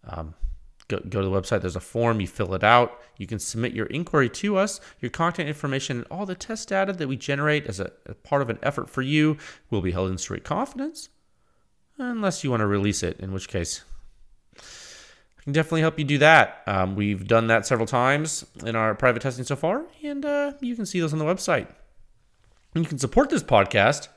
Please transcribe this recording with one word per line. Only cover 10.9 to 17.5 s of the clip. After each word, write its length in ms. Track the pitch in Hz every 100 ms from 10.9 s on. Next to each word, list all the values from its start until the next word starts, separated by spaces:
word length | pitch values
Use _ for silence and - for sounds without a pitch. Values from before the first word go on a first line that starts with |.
| 311 - _ _ _ _ _ _ _ _ _
unless 460 | 254 233 202 -
you 60 | 139
want 100 | 120
to 60 | 107
release 360 | 101 101 98
it, 160 | 85 -
in 140 | 95
which 160 | 95 -
case 360 | 95 85 - - - - - - - _ -
I 840 | - - - - - - _ _
can 100 | -
definitely 280 | 143 160 160
help 180 | 160 156
you 60 |
do 140 | 147 147
that. 440 | 147 160 110 - -
Um, 280 | 98 92
we've 320 | 98 104 98 95
done 220 | 113
that 180 | 113